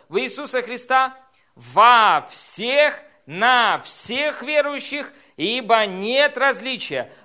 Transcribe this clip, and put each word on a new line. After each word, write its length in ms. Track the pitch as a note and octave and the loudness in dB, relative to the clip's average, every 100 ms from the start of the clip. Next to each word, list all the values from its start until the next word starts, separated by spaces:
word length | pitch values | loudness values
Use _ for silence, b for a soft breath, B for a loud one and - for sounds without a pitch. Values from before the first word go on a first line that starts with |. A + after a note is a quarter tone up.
| B | B
в 80 | F#3 | -4
Иисуса 460 | B3+ - C#4+ B3+ | -4 -8 -6 -6
Христа 520 | G#3+ A#3+ - C4 C4 B3+ _ _ _ _ | -6 -8 -2 0 0 -4 _ _ _ _
во 680 | - G3 A#3 A#3+ G#3 D3+ - | -2 6 8 8 6 2 0
всех, 680 | - - - A#3 C#4+ D4 - - b b | -10 -10 -8 -2 2 2 0 -14 b b
на 520 | E3+ A#3 B3 G#3+ D#3+ | -2 2 4 2 0
всех 600 | - - - B3+ D4 - | -4 -10 -6 -4 -4 -4
верующих, 720 | B3 D4+ C#4+ C#4 - C#4+ G#3+ - b b | -2 0 0 -4 -8 -8 -10 -16 b b
ибо 480 | F3+ B3 A3 A3+ G#3 | -4 -2 2 2 2
нет 520 | F#3 G#3 C4 C#4+ C4+ | -4 -2 2 2 2
различия, 720 | C4+ G3 B3 A#3+ - C3+ A#2+ b | 0 0 -4 -8 -6 -6 -8 b